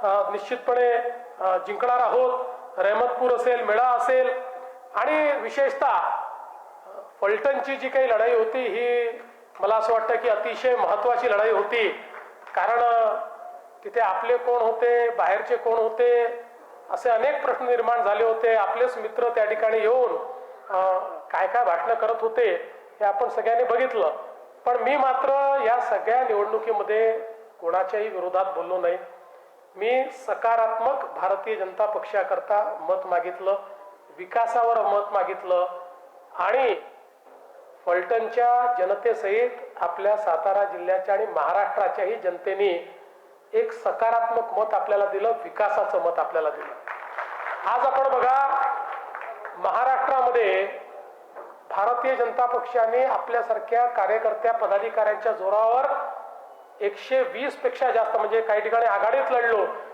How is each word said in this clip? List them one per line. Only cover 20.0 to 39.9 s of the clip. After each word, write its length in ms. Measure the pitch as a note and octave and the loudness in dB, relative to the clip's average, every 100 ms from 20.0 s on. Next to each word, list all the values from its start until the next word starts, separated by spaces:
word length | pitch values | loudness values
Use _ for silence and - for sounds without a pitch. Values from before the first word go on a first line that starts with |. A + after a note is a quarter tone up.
| A#3+ - - - - - - | 2 0 -6 -12 -16 -20 -4
अ, 300 | F#3+ F#3+ F#3 - - - | 0 2 0 -2 -10 -6
काय 180 | E3 F#3 | -2 0
काय 180 | A#3 A#3+ | 2 2
भाषणं 280 | E3+ A3+ | 0 0
करत 280 | A3+ A3 A3+ | 0 0 0
होते 320 | A3+ A#3+ A3+ F3 - - - - | 0 2 0 0 -6 -18 -20 -2
हे 60 | G3+ | 0
आपण 240 | G3 A#3+ | 0 -2
सगळ्यांनी 340 | A#3 A3 A#3 | 0 0 2
बघितलं. 480 | B3 A#3+ C4 A#3 D#3+ - - - - - - | 2 2 2 2 0 -2 -12 -18 -20 -6 0
पण 100 | B3 | 0
मी 220 | A3+ C#4+ | 2 2
मात्र 640 | C4 B3+ C4+ C#4 C#4 C#4 A3+ | 2 2 2 2 2 2 2
या 160 | A#3+ | 2
सगळ्या 420 | A3+ G3+ G#3+ B3 | 0 -2 2 2
निवडणुकीमध्ये 960 | B3 G#3 G3+ A3 A3 G#3+ G3+ G#3+ A3+ A3 - - - - | 2 0 0 -2 -2 -4 0 2 2 0 -6 -16 -20 -8
कोणाच्याही 460 | E3+ F3+ F#3+ G#3+ G#3+ | -2 0 0 -2 -4
विरोधात 380 | F#3 F3+ F#3 F#3+ | -4 -2 0 0
बोललो 320 | E3 E3+ F#3 | -2 -4 0
नाही. 200 | F3 F3+ - - - - - - - F#3 | 0 -2 -6 -20 -20 -20 -20 -20 -20 -4
मी 300 | G#3+ B3+ C4 | 0 0 0
सकारात्मक 960 | - - G3+ A3+ A#3 A3+ A3+ A#3 C#4 - | -6 -6 -2 0 2 2 0 0 -2 -6
भारतीय 500 | - G#3+ A#3+ A3+ G#3+ | -4 -2 -2 -2 -4
जनता 300 | F#3+ F#3+ G#3+ | -6 -2 -2
पक्षाकरता 920 | G#3 - G3+ F#3 F#3 - G#3 G#3+ - | -2 -2 -2 0 -4 0 0 0 -4
मत 240 | - F#3 F#3+ | -2 -2 0
मागितलं, 500 | F3 F3 F3+ F#3+ G3 - - - - - - | -2 -2 -4 -2 -2 -6 -20 -20 -20 -20 -18
विकासावर 640 | F#3 A#3+ A#3 A#3 A#3 A3+ | -6 -2 0 2 2 2
मत 320 | G3+ G3+ G3+ | 2 0 0
मागितलं 520 | G3+ F3+ F#3 F3+ F3+ F3+ F3+ - - - - - - | -2 -2 -4 0 0 0 -6 -14 -20 -20 -20 -16 -4
आणि 360 | F#3 B3+ C4 E3+ - - - _ - - - - - - - | 0 2 2 -2 -6 -20 -20 _ -20 -20 -20 -20 -20 -8 -2
फलटणच्या 880 | F3 F3+ A3+ A3 A#3+ A#3+ B3 A#3+ A#3+ | 0 2 -2 0 2 4 4 2 0
जनतेसहित 720 | F#3 G3+ A#3 A3 G3 G#3+ B3 - - - | 0 0 0 0 0 0 0 -4 -16 -6
आपल्या 360 | F3+ | -6